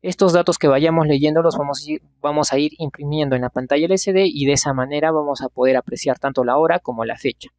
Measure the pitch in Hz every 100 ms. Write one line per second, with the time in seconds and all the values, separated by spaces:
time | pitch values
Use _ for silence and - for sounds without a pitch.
0 | 180 - 190 175 175 170 147 135 160 165
1 | 151 139 151 156 165 151 143 139 147 151
2 | _ _ 147 151 147 135 147 - 151 -
3 | 147 151 143 127 123 - 127 143 170 190
4 | - 190 190 147 139 143 147 131 131 147
5 | 156 156 147 135 135 - 127 131 - 120
6 | 143 127 139 131 123 135 165 175 - 117
7 | 113 113 135 - -